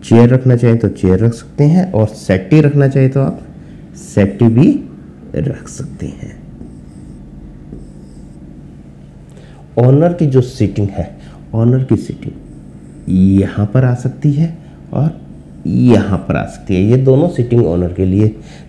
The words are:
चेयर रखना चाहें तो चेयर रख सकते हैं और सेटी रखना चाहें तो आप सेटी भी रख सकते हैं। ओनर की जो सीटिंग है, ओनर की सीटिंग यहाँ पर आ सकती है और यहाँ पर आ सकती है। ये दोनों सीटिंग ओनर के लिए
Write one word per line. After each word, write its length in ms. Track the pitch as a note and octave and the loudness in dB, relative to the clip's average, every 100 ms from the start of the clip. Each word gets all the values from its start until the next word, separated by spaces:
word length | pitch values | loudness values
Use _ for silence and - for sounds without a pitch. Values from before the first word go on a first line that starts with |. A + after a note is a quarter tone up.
चेयर 260 | - A#2 A#2+ | 4 4 6
रखना 260 | B2+ B2+ A#2+ | 4 2 2
चाहें 220 | A#2+ A2+ | 4 2
तो 120 | G#2 | 0
चेयर 280 | - F#2 F#2 | 0 0 2
रख 140 | A2+ | 0
सकते 300 | A#2 - - D3 | -2 -12 0 2
हैं 260 | F3 F#3 | 2 0
और 160 | G#2+ G#2+ | 0 -2
सेटी 540 | - - F#3 - D3+ | -4 -2 -2 2 2
रखना 260 | D3 C#3+ C#3 | 4 2 0
चाहें 220 | C3+ C3 | 2 0
तो 100 | C3 | 0
आप 220 | C3+ - - - - - - - | -2 -6 -14 -20 -20 -20 -20 -20
सेटी 500 | - - G2 - A#2 | -6 0 0 2 2
भी 220 | A#2 F#3 D4 - - - - - - | 4 4 2 -6 -18 -20 -20 -12 -6
रख 320 | D#2+ - - | -6 -8 -14
सकते 380 | - - - C#2+ | -14 -14 -12 -14
हैं। 340 | C#2 - - - - - - - - - - - - - - - - - - - - - - - - - - - - - - - - - - - - | -12 -16 -18 -20 -20 -20 -20 -20 -20 -20 -20 -20 -20 -20 -20 -20 -18 -20 -20 -20 -20 -20 -20 -20 -20 -20 -20 -20 -20 -20 -20 -20 -20 -20 -20 -8 0
ओनर 340 | B2 C#3 E3+ | 4 4 2
की 120 | E3+ D3+ | 0 0
जो 140 | C3 | 2
सीटिंग 480 | B2+ - G2+ - G2+ | 0 -2 -4 -2 -6
है, 160 | - E2 - - - - | -4 -10 -12 -20 -20 -8
ओनर 300 | A2 A#2 B2+ | 0 2 0
की 120 | C3 A2 | 0 -2
सीटिंग 1400 | - - - - - - - - - - - F#2 F#2+ F#2+ | -2 -12 -12 -16 -20 -20 -20 -20 -20 -18 -4 0 2 2
यहाँ 260 | F#2+ - G#2 | 0 -2 -2
पर 200 | C3 B2+ | 0 0
आ 80 | B2 | -2
सकती 360 | C3 - D3+ | -6 -2 -2
है 240 | C#3+ E3 E3 - - - | 0 -2 -6 -20 -20 -10
और 260 | - D#3 - - - - - - | -4 -4 -6 -18 -20 -20 -12 -4
यहाँ 500 | A2+ B2 A2 G2 F#2+ | 2 4 4 2 -4
पर 160 | - C#2+ | -4 -6
आ 100 | - | -6
सकती 300 | - - F#2 | -12 -4 0
है। 60 | |
ये 160 | G2+ B2+ | 2 2
दोनों 300 | C3+ C3 F3 | 4 2 2
सीटिंग 360 | F3 A#2+ A#2+ F#2 | -2 -2 0 0
ओनर 260 | F2 F2+ | 0 -4
के 120 | F2+ F#2 | -2 -2
लिए 300 | F#2+ G#2+ - - - | 2 0 -2 -18 -20